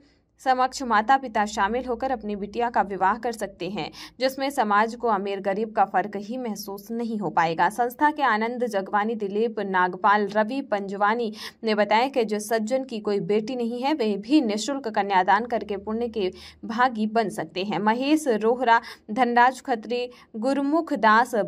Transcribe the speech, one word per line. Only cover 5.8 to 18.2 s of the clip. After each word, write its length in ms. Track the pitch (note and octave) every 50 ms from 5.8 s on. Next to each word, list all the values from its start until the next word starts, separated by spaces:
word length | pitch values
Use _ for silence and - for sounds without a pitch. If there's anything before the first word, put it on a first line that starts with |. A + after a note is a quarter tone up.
| G3
फर्क 300 | G3 - F#3 F3+ G#3 G#3
ही 220 | G3+ G#3 G3+ B3 B3+
महसूस 540 | B3+ A3+ G#3 G3+ - - G3 G3+ - -
नहीं 260 | A3+ A#3 A#3+ A3+ A#3 G#3
हो 120 | G3+ D#3+
पाएगा। 400 | - F3 E3 E3 E3 E3 F3 F3+
संस्था 420 | - - A#3+ A#3+ A#3+ - D4+ D4
के 100 | D4+ D4+
आनंद 440 | C#4 B3 G#3+ G#3+ A3 A#3 B3 B3 B3
जगवानी 500 | A#3 G#3+ F#3+ F#3+ G3 G#3 G3+ G#3 A3 A#3
दिलीप 440 | G#3+ G#3 F#3+ G3+ G#3 A3+ A#3+ G#3+ G#3+
नागपाल 680 | G3 G3 F#3+ F#3 F3+ F3+ F3+ F#3 - G#3 G3+ G#3+ G#3 G3
रवि 340 | G#3 G#3+ G#3+ G#3+ C4+ C#4
पंजवानी 720 | C4+ - G#3 G3+ G3+ F#3 G3+ G3 G3+ G3+ A3 A#3+ A#3+ G#3+ G#3+ - - - - _ -
ने 120 | A3 G#3+
बताया 320 | G3+ G#3 G#3 G#3+ A3 B3 C#4
कि 180 | - C4 A3+
जिस 240 | G3 G#3 G#3 G#3+ -
सज्जन 340 | A#3 A3 G#3+ A3 C4 C4 C4+
की 160 | C4+ A#3+ G#3
कोई 200 | G#3+ G#3+ G3+ G3+
बेटी 360 | E3+ F3 G#3 A3 G#3+ A3 C4
नहीं 260 | B3 A#3 A3+ A#3+ B3
है, 120 | B3+ C#4 D#4
वे 240 | C#4+ A3 G#3+ G3+ G3
भी 240 | G#3 A3+ D4 D4+
निःशुल्क 460 | B3+ G#3+ G3+ A3 - - C#4 C#4 C#4 A3+
कन्यादान 580 | G#3+ A3 G3 G3+ G3+ F3+ F#3 G3 G3 G#3 A#3+
करके 320 | A#3+ A#3 G#3+ G#3 G3+ G3+ G3+
पुण्य 300 | G3+ G#3+ G#3+ A#3 A#3+ A#3
के 260 | A3 A3 F#3+ F#3 - - - - - _ -
भागी 420 | G3+ A3+ A#3 B3 B3+ A#3+ G#3+ A3 A3
बन 220 | G#3+ A3+ A3+ F3+
सकते 340 | - - D3+ D#3+ - F#3 F#3+
हैं। 160 | G#3+ F3 E3
महेश 480 | G3+ G#3+ A3 A#3+ C4+ C#4+ D#4 D#4